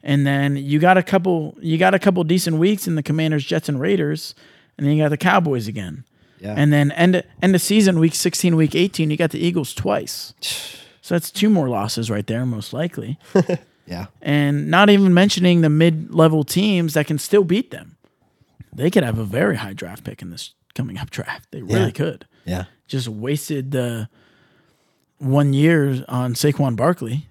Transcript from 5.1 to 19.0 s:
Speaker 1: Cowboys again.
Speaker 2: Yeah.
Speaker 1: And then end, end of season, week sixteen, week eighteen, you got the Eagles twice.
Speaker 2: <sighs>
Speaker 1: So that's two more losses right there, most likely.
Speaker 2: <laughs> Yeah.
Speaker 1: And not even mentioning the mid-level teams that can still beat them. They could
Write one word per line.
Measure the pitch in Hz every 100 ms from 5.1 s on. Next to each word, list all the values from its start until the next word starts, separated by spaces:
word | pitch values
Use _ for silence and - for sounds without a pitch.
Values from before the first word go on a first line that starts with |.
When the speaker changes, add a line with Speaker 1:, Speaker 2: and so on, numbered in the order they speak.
| 147
Speaker 1:
Cowboys | 185 196 165 131 110
again. | - - 82 - _ _ _
Speaker 2:
Yeah. | 98 107
Speaker 1:
And | 147
then | 147 143
end, | 147 175 180 - -
end | 185
of | 185
season, | - 208 196 175
week | 160 -
sixteen, | 180 - 180 160
week | 156 151
eighteen, | 196 - 160
you | 151
got | 170
the | 139 170
Eagles | 175 139
twice. | - 190 202 - - - -
Speaker 2:
<sighs> | - - - - - _
Speaker 1:
So | - 175
that's | -
two | - 208
more | 202 135
losses | 113 104 - 113
right | 104 101
there, | 113 127
most | 113 98
likely. | 123 170 - 113 147 -
Speaker 2:
<laughs> | 196 - 175 _ _ -
Yeah. | 87 98 _
Speaker 1:
And | - 147 143 143 151
not | 165 202
even | 202 196 175
mentioning | 202 - 180 175
the | 160
mid-level | 151 170 156 - 165 160 156
teams | 143 - 208 185 165
that | 156 147
can | 151
still | - 202
beat | 180 190 269
them. | - - _ _ _ _ _ _ _ -
They | - 143
could | 185